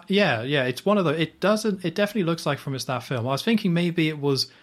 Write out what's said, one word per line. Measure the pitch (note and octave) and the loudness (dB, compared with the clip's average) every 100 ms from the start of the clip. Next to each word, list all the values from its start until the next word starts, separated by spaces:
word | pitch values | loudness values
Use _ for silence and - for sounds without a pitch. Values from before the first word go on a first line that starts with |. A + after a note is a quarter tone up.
| - | 0
yeah, | G3 F#3 A2+ | 2 4 2
yeah, | B2+ D3 B2+ | 0 0 0
it's | B2 G3 | 0 2
one | G#3 | 2
of | E3 | 2
the, | |
it | D#3+ D#3 - | 0 -2 0
doesn't, | F#3 G#3+ A3 G3 E3+ | 0 2 0 -2 -2
it | F3 | -2
definitely | G3+ A3 | 0 0
looks | E3 E3 D#3 | 0 0 -2
like | C#3 | -4
from | D3 C3 | -4 -6
it's | - | -4
that | B2 | -6
film. | - B2+ A#2+ | -4 -4 -2
I | |
was | C3+ | -2
thinking | - A3+ F#3 | 0 0 2
maybe | E3+ F3 E3+ D#3 | 0 0 0 0
it | D3+ | 0
was | C#3+ C3+ - - | 0 0 -2 -10